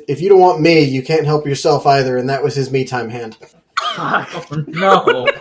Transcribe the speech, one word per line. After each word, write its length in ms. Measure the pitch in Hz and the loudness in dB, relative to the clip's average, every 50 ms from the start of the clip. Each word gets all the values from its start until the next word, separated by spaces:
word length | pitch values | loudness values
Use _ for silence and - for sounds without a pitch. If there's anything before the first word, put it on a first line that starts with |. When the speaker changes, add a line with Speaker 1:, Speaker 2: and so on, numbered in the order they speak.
| - | -6
Speaker 1:
if 140 | - 139 147 | -8 -6 -2
you 80 | 175 196 | 4 4
don't 100 | 196 185 | 6 6
want 200 | 180 180 160 156 | 6 6 4 4
me, 200 | 151 170 165 156 | 2 4 4 4
you 240 | 147 131 131 131 127 | 4 2 0 -4 -2
can't 200 | - 156 160 143 | -2 -2 0 0
help 200 | 147 151 147 - | 0 0 -2 -2
yourself 400 | 143 139 - - 165 147 135 - | -2 -4 -2 0 0 0 2 2
either," 320 | 147 139 139 131 131 127 | 2 2 2 2 0 -2
and 120 | 127 123 135 | -2 -2 -2
that 120 | 143 135 | -4 -2
was 140 | 143 139 - | -2 -2 -2
his 160 | 139 131 123 | -2 -4 -2
me 120 | 135 135 127 | -2 -4 -2
time 280 | - 127 120 117 110 | -2 -4 -6 -6 -6
hand. 260 | 120 120 117 110 110 - - - _ _ _ _ - | -8 -10 -10 -12 -14 -18 -20 -20 _ _ _ _ -10
Speaker 2:
Fuck. 760 | - - - - - - - - 196 - - - 165 - - | -8 -8 -8 -8 -6 -4 -2 -2 -4 -4 -6 -12 -12 -12 -8
Speaker 3:
Oh, 120 | 147 156 143 | -8 -8 -8
no. 600 | - 156 170 190 190 190 180 - - - 254 247 - - - | -6 -6 -2 2 4 4 4 2 0 -2 0 0 -2 -4 -2